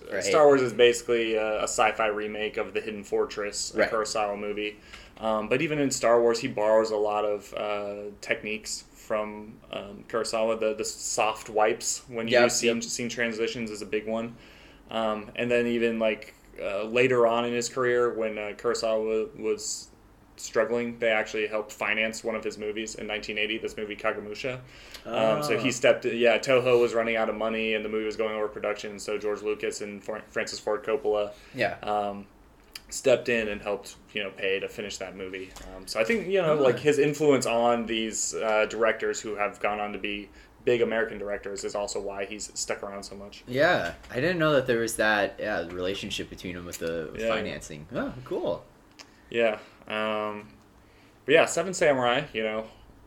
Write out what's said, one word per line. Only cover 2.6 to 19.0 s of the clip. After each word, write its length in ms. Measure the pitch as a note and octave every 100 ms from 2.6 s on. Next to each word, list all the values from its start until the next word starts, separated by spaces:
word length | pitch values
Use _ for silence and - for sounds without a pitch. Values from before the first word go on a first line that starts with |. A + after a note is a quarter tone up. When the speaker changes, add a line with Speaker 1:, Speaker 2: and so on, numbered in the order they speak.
| G2
Speaker 2:
The 80 | G#2+
Hidden 240 | A2+ G2+
Fortress, 680 | G2+ A2 G#2 G#2+ G#2 - -
a 40 | G#2+
Speaker 1:
Right. 100 | G2+
Speaker 2:
Kurosawa 480 | A2+ G#2+ A2+ G#2 G2+
movie. 380 | G#2 G#2 G#2 - - - - -
Um, 280 | A2 G#2+ G#2+
but 120 | C3
even 180 | D#3+ D3+
in 120 | C#3
Star 300 | - A#2 A#2
Wars, 180 | A#2 A#2
he 80 | C3
borrows 420 | G#2 G#2+ A2 A2
a 60 | G#2+
lot 280 | G#2 G#2 G#2+
of, 260 | G#2 -
uh, 400 | - G#2+ G#2 G2+ G#2 G#2 G2+
techniques 600 | - A#2 G#2+ A2 - - -
from, 580 | - - G#2+ G#2+ G#2+ G#2+ - -
um, 340 | - G2+ G#2 -
Kurosawa, 500 | A#2 G#2+ A2+ A2+ A2+
the, 140 | A2
the 100 | G#2+ G#2+
soft 600 | - - - G#2+ A2 -
wipes 520 | G#2+ A2 - - - -
when 180 | A#2 A2+
you 40 |
Speaker 1:
Yep, 100 | A#2+
Speaker 2:
do 40 | A#2+
scene, 240 | - A#2+ A#2
Speaker 1:
yep. 60 |
Speaker 2:
scene 240 | A2+ - A#2
transitions 600 | B2 A#2 A2 A2+ A#2+ A2
is 120 | G#2
a 40 | G2+
big 200 | G#2+ G#2+
one. 300 | A2+ A#2 - - - - - -
Um, 400 | A2+ A2 G#2+ G#2 -
and 140 | A#2+
then 160 | A#2+ A#2+
even, 320 | A#2+ A#2 A2+
like, 360 | A2 G#2 - - - -
uh, 240 | F#2+ G2+
later 420 | A2 A#2 B2+ B2 A#2
on 180 | A#2
in 80 | A#2+
his 160 | A#2+ A#2
career, 420 | C3 B2 B2 A#2+
when, 240 | A2 A2 G#2+
uh, 140 | G#2 G2+
Kurosawa 720 | A#2+ A2 A2+ A2